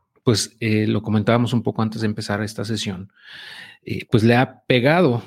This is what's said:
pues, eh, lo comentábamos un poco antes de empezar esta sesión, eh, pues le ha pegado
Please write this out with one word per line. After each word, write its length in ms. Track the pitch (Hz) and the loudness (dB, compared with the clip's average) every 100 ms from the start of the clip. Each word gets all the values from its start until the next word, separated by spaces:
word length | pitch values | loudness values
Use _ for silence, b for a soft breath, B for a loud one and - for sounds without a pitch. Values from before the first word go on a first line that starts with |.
| _ _ | _ _
pues, 320 | - 107 - _ | 0 0 -2 _
eh, 260 | 113 107 107 | 0 0 2
lo 140 | 110 | -2
comentábamos 520 | 104 107 104 117 117 | 0 0 2 2 2
un 100 | 117 | -2
poco 180 | 101 107 | -2 -2
antes 220 | 110 110 | -4 -2
de 60 | 110 | -4
empezar 340 | 107 104 104 | -4 -6 -4
esta 220 | 107 - | -6 -8
sesión, 460 | 107 107 104 92 98 B B B B B B B | -6 -4 -6 -8 -14 B B B B B B B
eh, 240 | - - - | -10 -10 0
pues 120 | 117 | 2
le 120 | 113 | 4
ha 280 | 120 131 - - | 4 2 -4 0
pegado 560 | 127 127 170 165 117 | 2 4 4 2 0